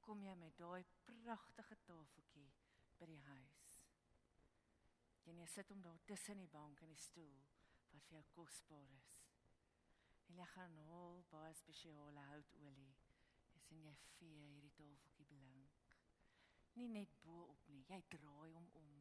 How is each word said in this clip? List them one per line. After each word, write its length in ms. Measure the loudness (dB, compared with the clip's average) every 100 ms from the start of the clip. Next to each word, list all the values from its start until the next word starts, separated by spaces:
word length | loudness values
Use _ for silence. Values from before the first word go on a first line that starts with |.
kom 180 | 4 4 4
jy 80 | 2
met 180 | 0 0
daai 240 | 6 6 6 -4 -8
pragtige 720 | 0 8 8 8 -4 -4 -4 -4
tafeltjie 600 | -6 -6 -8 -12 -10 -10 -12 -18 -18 -18 -4
by 100 | -2
die 120 | 0 -2
huis. 340 | -4 -6 -6 -4 -4 -4 -16 -20 -20 -20 -18 -18 -18 -20 -20 -20 -20 -20 -10 -4
En 120 | 0
jy 80 | 4
sit 220 | 6 6
hom 120 | 2
daar 160 | 2 -2 4
tussen 340 | 6 6 6
die 100 | 4
bank 300 | 2 0 0
en 80 | -4
die 120 | 0
stoel 340 | 0 0 -4 -6 -12 -16 -16 -16 -10
wat 140 | -8 -4
vir 80 | -4
jou 80 | -4
kosbaar 540 | -2 0 0 -2 -6 -6 -8
is. 160 | -6 -6 -6 -12 -20 -20 -20 -20 -20 -20 -18 -18 -8
En 100 | -2
jy 60 | 0
gaan 280 | 0 0 0
haal 440 | -2 0 0 -2 -2
baie 220 | 0 2
spesiale 680 | 2 0 -2 -2 -2 -2 -2 0
houtolie. 600 | 0 -2 -6 -6 -4 -6 -10 -14 -16 -16 -18 -14
Jy 80 | -10
sien, 220 | -6 -4
jy 100 | -2 -4 -4 -4
vee 320 | -2 -2 -2
hierdie 200 | -4 -6
tafeltjie 520 | -4 -4 -4 -10 -12 -8
blink. 680 | -6 -4 -6 -8 -12 -14 -14 -14 -18 -16 -16 -16 -16 -2 6
Nie 120 | 8
net 260 | 10 8 2
bo 220 | -2 0 -2
op 180 | -6 -6
nie, 120 | -6 2
jy 140 | 0 4
draai 420 | 0 0 -2 -2
hom 140 | -2 -2 -4
om. 100 | -8 -8